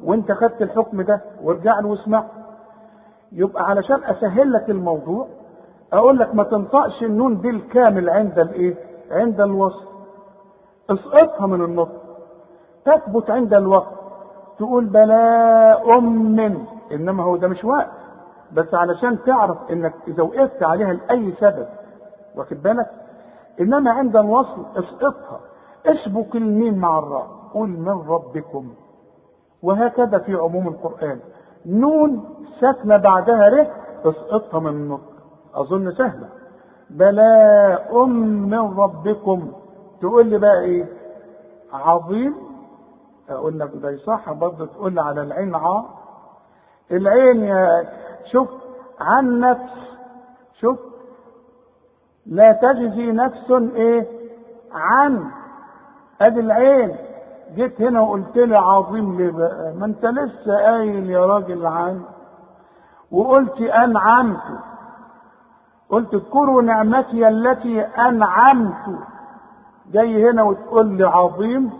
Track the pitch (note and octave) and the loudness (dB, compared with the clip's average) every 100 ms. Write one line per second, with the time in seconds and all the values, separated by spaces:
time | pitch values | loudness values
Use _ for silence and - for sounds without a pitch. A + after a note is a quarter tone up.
0 | - G#3+ G#3 G3 A#3 A#3 G3+ A3+ A3 G3+ | -2 -2 -2 -2 -2 -2 -4 -2 -4 -4
1 | F#3 G#3 - - D3+ E3 G3 G#3 G#3 G3+ | -2 -2 -4 -8 -4 -2 0 -2 -2 -6
2 | G#3+ A3 A3 - - - - - - _ | -2 -2 -2 -18 -20 -20 -20 -20 -20 _
3 | _ _ _ E3+ F#3+ - F3+ G3+ F#3+ C4+ | _ _ _ -6 -6 -4 -4 -4 -2 -4
4 | - G3+ G#3+ G3 C#4 A3+ A3 G3 F3 D#3 | -4 -6 -4 0 0 0 -2 -6 -4 -6
5 | C#3+ G3 C4 - - - - _ _ F#3+ | -6 -8 -8 -16 -20 -20 -20 _ _ 2
6 | A#3+ C4 A3+ A3 G3+ G#3+ G3 C4+ - - | 4 4 2 0 -2 -2 0 0 0 -4
7 | A#3 G#3+ C4 G#3 A3 A3+ - B3 A#3+ G3 | -4 -2 0 -2 -4 -6 -2 4 4 2
8 | F3 F3 G#3 E3+ E3 F3+ F3+ F3 - - | 0 0 0 0 -2 0 -4 -4 -14 -20
9 | - D#3+ A#3 G3+ G3+ G3 F#3+ - - - | -8 -4 -4 0 -2 0 -4 -4 -20 -20
10 | - - - _ _ _ _ _ - F#3+ | -20 -20 -20 _ _ _ _ _ -6 -6
11 | - C#4+ D#4+ - G3 F3+ E3+ E3+ E3 - | 2 4 4 0 -4 -4 -4 -4 -6 -8
12 | - - - - _ _ _ _ - D#4 | -20 -20 -20 -20 _ _ _ _ 2 2
13 | - A3 A3 A3+ A#3 G3+ G3 F#3+ - - | 2 -6 -2 -4 2 2 4 0 0 -16
14 | - - - - - - A3 B3 A3+ G#3 | -20 -20 -20 -20 -20 -10 -2 -2 2 4
15 | G#3+ A3 A3+ A#3 A3+ A3+ A3 A3 A#3 A#3+ | 6 6 4 4 4 6 6 6 6 4
16 | A#3 A3+ A3 A3 A3 F3 - - - D3 | 4 0 0 0 0 -4 -10 -20 -14 -8
17 | E3+ G3 F3+ F3+ F3+ F#3 A3 C#4+ - - | -6 -4 -2 0 -2 -4 -2 -2 -4 -10
18 | - - - - _ D#3 D#3+ F3+ F3 E3+ | -20 -20 -20 -20 _ -4 -2 0 0 -2
19 | B3 A#3 B3+ B3+ G3+ E3 - E3+ E3 - | -4 -2 0 0 0 -2 -8 -6 -6 -8
20 | - D#3 D#3+ - C4+ - E3 E3+ G#3 F3+ | -12 -4 -4 0 -2 0 -2 0 -2 -4
21 | - B3 G#3 F3+ G#3 E3+ D#3 - - - | -2 -2 -2 2 2 2 -10 -14 -20 -20
22 | - - - - C3+ D3+ E3 A#3 A3+ - | -20 -20 -20 -16 -14 -6 -4 -2 -6 -12
23 | - - - - _ - F3+ C#4 C4 A#3 | -20 -20 -20 -20 _ -6 -2 0 0 0
24 | C4 G#3+ G#3 A#3 C4+ - E3 G3 F3+ - | 0 2 2 0 -2 -8 -12 -10 -12 -6
25 | C#4 - - - - _ _ _ - D#4 | -6 -6 -18 -20 -20 _ _ _ -2 -2
26 | - G3+ G#3+ A#3 A3 G#3 A#3 G3 F3 D#3+ | -2 -8 -6 -4 -2 -2 -2 -2 0 -2
27 | D3 C#3 - - - G#3 A3 E3+ E3+ F#3+ | -4 -10 -10 -18 -12 -8 -8 -6 -6 -6
28 | D#3 E3 E3 D#3 D3 C#3 B2+ A#2 _ _ | -4 -6 -6 -14 -12 -16 -16 -20 _ _
29 | _ _ _ _ _ _ F3 G3+ A#3+ A#3+ | _ _ _ _ _ _ -4 0 0 0
30 | A#3+ G3+ F#3+ F#3 E3 F3+ F3+ - E3 - | 0 0 -2 -4 -4 -4 -6 -8 -12 -8
31 | D#3 B2+ - - _ _ E3+ G3 C#4 D#4 | -10 -10 -14 -20 _ _ -4 0 2 2
32 | D4+ A#3+ - - - - B3+ C4 G#3 G#3 | 0 -2 -10 -20 -20 -2 0 0 2 4
33 | G3+ F#3 F#3 A#3 G3+ C4 D4+ - - - | 6 4 2 6 6 6 0 -2 -18 -4
34 | D#3+ D#3 - G#3+ G#3 D#3+ D#3+ D3 D3 C#3 | -4 -4 -6 -6 -4 -8 -6 -8 -8 -10
35 | - - _ _ _ - C3+ F#3+ F#3+ F3+ | -14 -20 _ _ _ -10 -6 -4 -4 -4
36 | B3+ - - - - - _ _ _ D3 | -4 -6 -18 -20 -20 -20 _ _ _ 2
37 | F#3+ G3+ A3 A3 G#3+ G#3 G3+ F3 - A#3 | 2 6 6 8 8 8 6 2 0 2
38 | C4 A#3+ A3 G#3 G3 A3 G#3+ F#3+ G3 D#3+ | 2 2 -2 -2 -2 -2 -4 0 -2 -2
39 | F3+ G#3+ G3 F#3 D#3 - - - - _ | -6 -4 -2 -4 -4 -16 -20 -20 -20 _
40 | F3+ A#3 A3+ G#3 G#3 F#3+ F3+ F3 E3 - | 0 2 4 4 4 2 2 -4 -6 -14
41 | - - - - - _ _ C3+ D3 E3+ | -20 -20 -20 -20 -20 _ _ -6 0 0
42 | E3 G#3 C4+ D4+ - - - - _ _ | 0 -4 -4 -8 -16 -20 -20 -20 _ _
43 | _ _ - C3 D#3 D#3+ C#3+ C#3+ C#3+ C#3+ | _ _ -16 -8 -8 -6 -10 -10 -10 -10
44 | G#3+ A3 - D3+ E3+ D#3+ D#3 - G3 F3 | -6 -6 -6 -6 -6 -6 -14 -10 -6 -4
45 | D3 D3 C#3+ D3 G3 E3 D#3+ G3 B3 - | -4 -6 -8 -8 -6 -4 -4 -4 -8 -20
46 | - - - _ _ _ _ _ _ F3+ | -20 -20 -20 _ _ _ _ _ _ -2
47 | G3 A#3 C4 A#3 G#3 F#3+ F#3 E3+ E3+ - | 2 4 4 4 0 0 2 2 -2 -12
48 | - - - B3 C4 - - - - - | -20 -20 -2 -2 -2 -8 -20 -20 -20 -10
49 | D3+ A#3+ C4 A#3+ B3 B3 B3 - - - | 0 0 2 0 0 0 -4 -18 -20 -20
50 | - - - _ _ _ A3+ C4 - - | -20 -20 -20 _ _ _ -4 -4 -10 -20
51 | - - - _ _ _ _ _ _ _ | -20 -20 -20 _ _ _ _ _ _ _
52 | _ _ - E3+ A3 A3 B3 C4 A#3+ G#3 | _ _ -10 4 6 6 2 0 -4 -4
53 | A#3+ A3+ B3+ - - B3+ A#3 A#3 A3+ A#3 | -4 -2 -2 -4 -2 0 0 -2 0 0
54 | A3 - - - - - - D#3 E3 B3 | -2 -12 -20 -20 -20 -20 -18 -6 0 2
55 | C#4+ A#3+ D3 - - - - - _ _ | 2 0 -6 -16 -20 -20 -20 -20 _ _
56 | _ _ G#3 A#3 A3+ A3 C4 C#4 G#3+ - | _ _ 2 2 0 2 4 4 0 -6
57 | - - - - - D#3+ B3 B3 A#3 A#3+ | -16 -20 -20 -20 -16 -6 -6 -2 -2 2
58 | A3 G3+ F#3+ A#3+ A#3+ G#3 F#3 G3 F#3+ A3 | 0 -2 -4 0 4 4 4 2 2 -4
59 | G3+ F3+ F3+ E3+ E3+ E3+ D#3+ E3+ G#3 G#3 | -4 -2 -4 -2 -4 -4 -10 -8 -8 -4
60 | A#3 B3+ C#4 - G#3+ G3+ G#3 A#3 G#3+ G3+ | -4 -4 -6 -8 -4 2 2 2 -2 -4
61 | F#3 F3+ F#3 G3+ F3+ F3 E3 D#3+ F3 F#3+ | -2 0 2 0 -2 -6 -6 -4 -6 -8
62 | - - - _ _ _ _ _ _ _ | -14 -20 -20 _ _ _ _ _ _ _
63 | _ F3 A#3+ C4+ C4+ - A3+ A3 A#3+ G#3+ | _ -2 4 4 2 -4 -2 2 2 2
64 | G3 A#3 A#3 F#3 - - - - - - | 4 4 2 -4 -10 -16 -18 -20 -20 -20
65 | - - _ _ _ _ _ _ _ G#3 | -20 -20 _ _ _ _ _ _ _ -4
66 | A#3 G3+ - C4+ C#4+ C4 A#3 A3 G#3+ B3+ | -2 -6 -2 0 2 2 2 2 2 0
67 | C4 A#3 A3+ A3 A#3+ B3+ B3 A3+ G#3 - | -2 2 2 4 0 -2 -2 -4 -6 0
68 | A#3+ A#3 G#3 F#3 B3+ C4 G#3+ - - F3+ | 0 2 0 4 6 6 0 -6 -12 -12
69 | - - - - _ _ _ _ _ G3 | -14 -20 -20 -20 _ _ _ _ _ 0
70 | A#3 A3 A3+ A#3 G#3+ G3 - A3+ A3 F#3+ | 0 2 2 4 2 0 -2 0 0 2
71 | F#3 E3+ F3 E3+ A3 B3+ B3+ F#3 | 2 4 2 -2 -4 -2 -4 -8